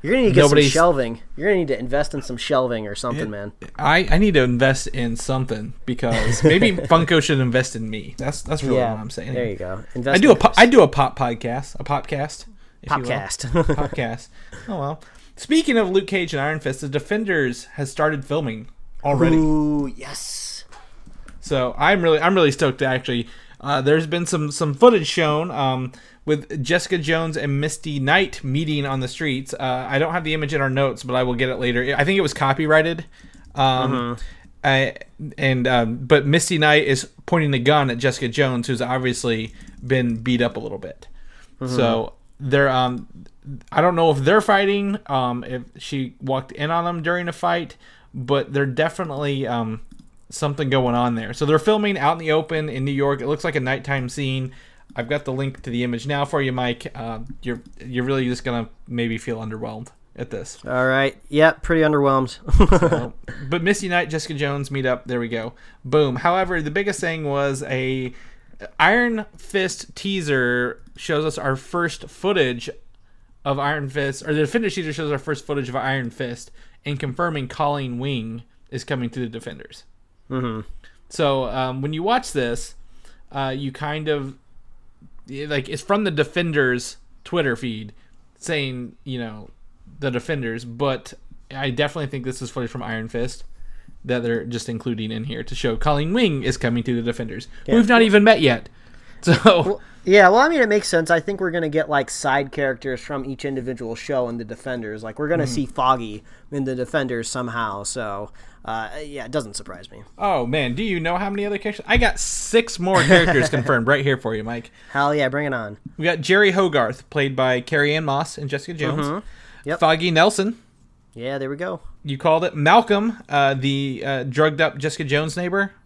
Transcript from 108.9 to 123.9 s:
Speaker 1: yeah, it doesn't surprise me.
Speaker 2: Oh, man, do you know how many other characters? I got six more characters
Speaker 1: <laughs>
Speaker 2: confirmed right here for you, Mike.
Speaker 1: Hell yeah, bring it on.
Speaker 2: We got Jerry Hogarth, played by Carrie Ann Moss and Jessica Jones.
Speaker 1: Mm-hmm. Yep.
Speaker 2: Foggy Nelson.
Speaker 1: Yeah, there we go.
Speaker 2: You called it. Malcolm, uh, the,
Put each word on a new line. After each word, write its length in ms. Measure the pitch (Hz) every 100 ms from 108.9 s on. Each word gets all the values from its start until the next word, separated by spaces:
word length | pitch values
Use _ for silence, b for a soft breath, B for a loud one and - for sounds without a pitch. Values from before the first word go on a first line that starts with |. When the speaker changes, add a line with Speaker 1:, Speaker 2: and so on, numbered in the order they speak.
| 147
Speaker 1:
yeah, 220 | 151 143 120
it 40 |
doesn't 240 | 147 113
surprise 380 | 101 101 90 -
me. 100 | - 110 -
Speaker 2:
Oh, 260 | 202 170
man, 300 | 120 151 131
do 80 | 123
you 160 | 220 180
know 200 | 160 175
how 120 | 202
many 160 | 202 202
other 100 | 202
characters? 280 | 208 202 -
I 120 | 240
got 200 | 233 -
six 640 | - - - 226 233 -
more 200 | 180 190
characters 440 | 151 180 170 151 113
Speaker 1:
<laughs> 20 |
Speaker 2:
confirmed 360 | 139 123 131 117
right 180 | 143
here 120 | 139 131
for 180 | 120
you, 80 | 110
Mike. 300 | 107 120 117 B B
Speaker 1:
Hell 240 | 139 143
yeah, 140 | 147 135
bring 180 | 139 147
it 80 |
on. 220 | 127 107 104 - -
Speaker 2:
We 80 |
got 160 | 156 165
Jerry 300 | 139 190 208
Hogarth, 580 | 185 190 147 113 131 -
played 280 | 151 139 131
by 240 | 131 123
Carrie 340 | 123 156 147
Ann 100 | 156
Moss 320 | 156 139 151 -
and 140 | 143
Jessica 240 | 139 139
Jones. 320 | 170 156 151 143
Speaker 1:
Mm-hmm. 600 | 170 - - - - -
Yep. 100 | 165
Speaker 2:
Foggy 320 | 160 160 175
Nelson. 480 | 160 180 214 196 233 _ _ _ _ _
Speaker 1:
Yeah, 240 | - 120 139
there 100 | 135
we 60 |
go. 240 | 143 180 175 - -
Speaker 2:
You 140 | 147 135
called 240 | 170 160
it. 140 | 175 151
Malcolm, 640 | 147 202 233 202 220 220 -
uh, 260 | 147 139
the, 480 | 139 135 139 139